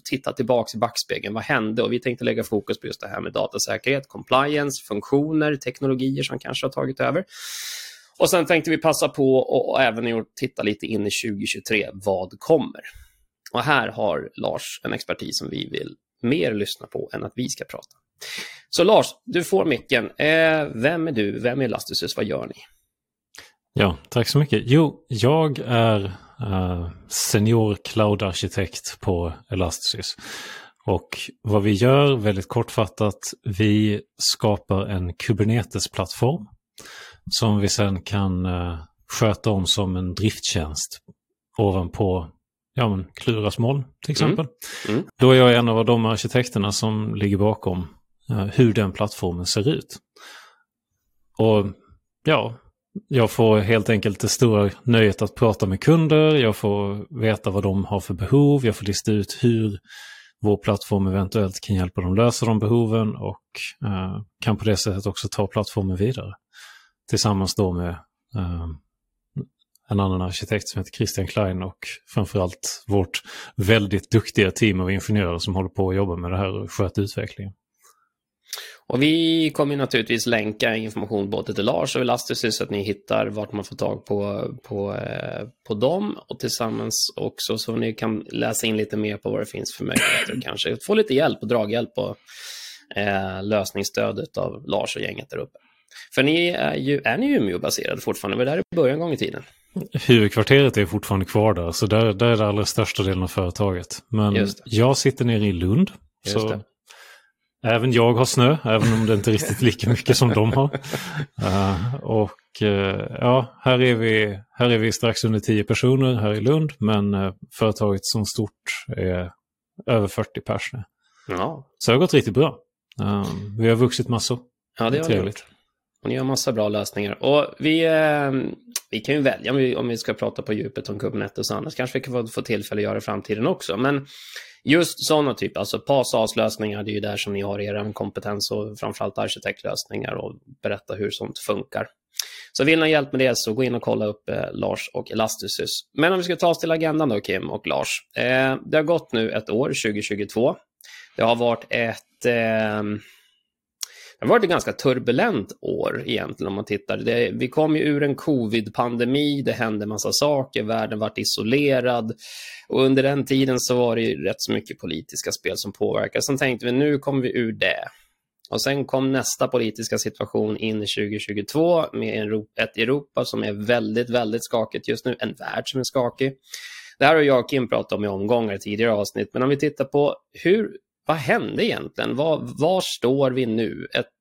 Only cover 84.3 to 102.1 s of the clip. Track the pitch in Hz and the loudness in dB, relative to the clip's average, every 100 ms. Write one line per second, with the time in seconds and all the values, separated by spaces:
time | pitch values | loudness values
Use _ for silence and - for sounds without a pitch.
84.3 | 101 - 123 - 104 98 101 - - - | -4 -6 -10 -10 -6 -6 -6 -8 -8 -8
85.3 | - 110 _ _ 107 127 180 208 - - | -10 -12 _ _ 0 0 0 -4 -8 -12
86.3 | - 120 - 113 113 113 113 - - 107 | -8 -6 -4 -4 -4 -4 -4 -6 -6 -8
87.3 | - - 110 - 117 113 110 113 107 - | -6 -6 -4 -4 -4 -4 -4 -4 -4 -6
88.3 | 113 117 110 113 110 107 110 107 101 107 | -4 -4 -2 -2 -2 -2 -2 -4 -4 -6
89.3 | 107 104 - - - - - - - - | -6 -6 -8 -10 -8 -2 0 0 -2 -4
90.3 | 131 - - - 117 - 214 214 135 127 | -8 -8 -6 -4 -4 -2 0 2 2 2
91.3 | 113 107 120 104 117 117 - 101 101 _ | -2 -2 -2 0 -2 -4 -4 -6 -6 _
92.3 | - - - - - _ - 101 98 95 | -20 -16 -16 -18 -20 _ -4 0 0 -2
93.3 | 95 101 107 92 - 101 - 107 104 - | -6 -2 0 0 -4 -4 -2 -2 -2 -6
94.3 | - 90 85 135 98 - - 101 95 - | -4 -6 -6 -4 -2 -2 -6 -6 -8 -10
95.3 | - - _ _ _ _ - - - 135 | -10 -10 _ _ _ _ -20 -6 0 2
96.3 | 160 175 175 147 151 131 143 - 127 269 | 2 2 0 -2 -2 0 0 0 0 2
97.3 | 277 104 87 - - - 95 - - 101 | 2 2 0 -2 -4 -4 -4 -4 -4 -4
98.3 | 104 127 160 190 170 131 143 170 139 80 | -2 0 -2 -4 2 2 2 -2 0 0
99.3 | - - _ _ - - - - 120 104 | -2 -16 _ _ -10 -6 -6 6 8 8
100.3 | 113 104 135 139 107 98 107 - 98 95 | 4 6 8 6 4 0 0 0 0 2
101.3 | 107 107 87 85 85 104 107 113 | 4 4 2 -2 -2 2 4 4